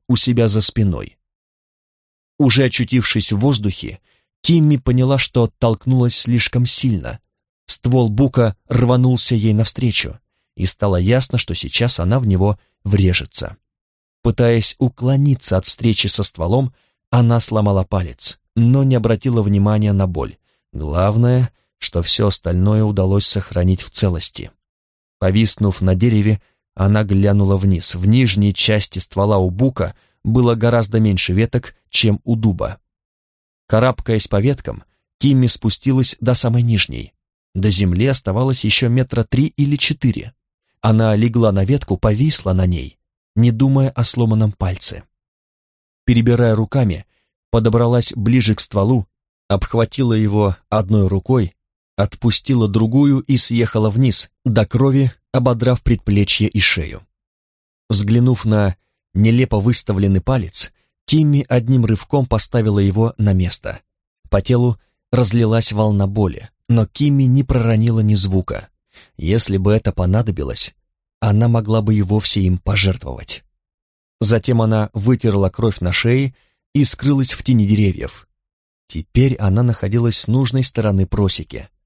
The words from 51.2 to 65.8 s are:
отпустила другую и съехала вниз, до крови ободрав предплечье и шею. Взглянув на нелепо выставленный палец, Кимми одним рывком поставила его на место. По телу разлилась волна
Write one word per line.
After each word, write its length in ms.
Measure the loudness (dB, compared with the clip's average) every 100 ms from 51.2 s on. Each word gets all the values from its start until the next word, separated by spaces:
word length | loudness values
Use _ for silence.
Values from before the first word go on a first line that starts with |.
| 0 0 0 -6 _ _ _ -4
отпустила 720 | -4 -2 0 0 0 0 2
другую 540 | 0 0 2 2 2
и 160 | 0 0
съехала 520 | 0 0 -2 0 0
вниз, 400 | 2 2 2 -2 _
до 220 | -2 0 0
крови 440 | 2 2 2 0 -2 _
ободрав 500 | -2 0 0 0 0
предплечье 680 | 0 0 2 0 2 0 0
и 120 | 0
шею. 420 | -2 -2 -6 -12 -20 _ _ _ _ _ _ _ _
Взглянув 560 | -2 2 2 2 0 0
на 300 | 0 0 -4 _ _ _
нелепо 460 | 0 2 2 0 0
выставленный 640 | 0 0 -2 -2 0 0
палец, 500 | 0 -4 -4 -4 -6 -8 _ _ -2
Кимми 400 | 0 2 2 0
одним 380 | -2 0 0 2
рывком 400 | -2 -2 -2 0
поставила 540 | -2 -2 -2 0 0
его 340 | 0 0 -2 0
на 160 | 0
место. 480 | 0 0 -4 -6 -12 _ _ _ _ -4
По 120 | -2
телу 380 | 0 0 0 -2 _ _ _
разлилась 600 | 0 2 2 2 2 0
волна 360 | 0